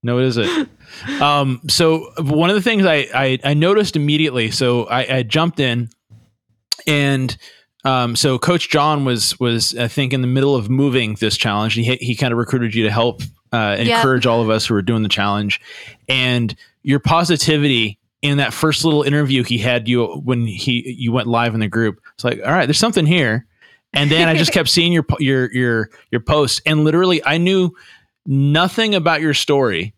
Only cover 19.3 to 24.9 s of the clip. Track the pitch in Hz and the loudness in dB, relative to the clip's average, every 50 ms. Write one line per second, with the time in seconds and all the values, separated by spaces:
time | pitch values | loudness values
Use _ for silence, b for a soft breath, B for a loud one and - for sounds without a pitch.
19.3 | 135 131 123 - 120 117 101 127 123 120 113 113 123 123 117 107 82 73 - 120 | 0 0 0 0 -2 -2 0 0 0 0 0 0 0 0 0 -2 -4 -8 -4 -4
20.3 | 127 120 117 113 101 - - - 123 120 120 131 123 107 127 117 117 127 117 117 | -2 -2 -2 -4 -4 -4 -2 -2 -2 -2 -4 -6 -10 -6 -4 -2 -2 -2 -2 0
21.3 | 117 117 117 117 110 113 107 101 87 113 117 110 95 _ B B B _ - 127 | 0 0 0 0 0 -2 -4 -2 -2 -2 -2 -2 -2 _ B B B _ -4 -4
22.3 | 120 107 - 107 151 185 165 123 147 - - 233 214 196 160 151 175 180 147 120 | -4 -2 -2 -2 0 0 0 0 0 0 0 0 2 2 2 2 2 2 2 0
23.3 | 110 123 - b b b b b b b b b - 147 143 147 151 160 170 165 | -2 -2 -6 b b b b b b b b b -2 0 0 2 2 2 2 2
24.3 | 160 151 165 165 - 170 160 123 - - 170 170 | 2 2 0 2 2 0 0 2 2 2 2 2